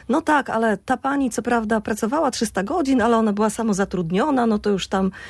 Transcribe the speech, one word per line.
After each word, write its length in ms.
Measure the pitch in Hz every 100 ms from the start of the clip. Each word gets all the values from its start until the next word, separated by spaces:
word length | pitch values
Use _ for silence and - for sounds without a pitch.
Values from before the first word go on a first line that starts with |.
| -
„No 120 | 269
tak, 280 | 311 302 262
ale 280 | 226 226 202
ta 200 | - 254
pani 320 | 269 277 269
co 120 | -
prawda 400 | - 240 214 220
pracowała 500 | - 220 214 285 302
trzysta 320 | - 226 -
godzin, 380 | 196 359 269 262
ale 160 | 220 226
ona 160 | 220
była 160 | 202 214
samozatrudniona, 960 | 208 226 190 196 185 165 185 294 269 240
no 120 | 208
to 100 | 208
już 180 | 196 -
tam, 240 | 190 190 -